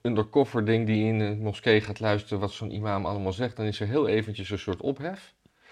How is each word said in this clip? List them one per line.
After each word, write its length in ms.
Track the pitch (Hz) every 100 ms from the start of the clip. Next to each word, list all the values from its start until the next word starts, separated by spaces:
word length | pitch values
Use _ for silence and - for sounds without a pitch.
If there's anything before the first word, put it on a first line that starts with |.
undercover 640 | 120 110 107 147 135 120
ding 220 | 107 113 110
die 180 | 110 110
in 140 | 110
een 180 | 104 107
moskee 420 | 107 101 - 107
gaat 200 | 104 101
luisteren 380 | 110 104 - 101
wat 120 | 98
zo'n 180 | - 110
imam 320 | 104 107 101 90
allemaal 260 | 101 95
zegt. 240 | 92 123 117
Dan 100 | 107
is 140 | 101
er 60 | 104
heel 220 | 135 139
eventjes 420 | 107 107 107 95
een 80 | 101
soort 220 | - 90
ophef. 540 | - 135 156 190 - _ _ _ -